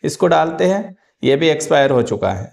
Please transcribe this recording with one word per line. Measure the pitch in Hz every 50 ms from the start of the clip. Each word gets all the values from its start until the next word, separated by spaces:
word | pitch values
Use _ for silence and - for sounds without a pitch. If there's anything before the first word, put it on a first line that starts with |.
| -
इसको | - 160 - 185
डालते | 175 170 160 160 165 170 165 -
हैं, | 180 190 202 220 - - _ _ _ _ _ -
ये | 131 135
भी | 143 165 160
एक्सपायर | 151 151 - - 165 147 139 139
हो | 139 123 110
चुका | - 110 - - 95
है। | 98 95 107 -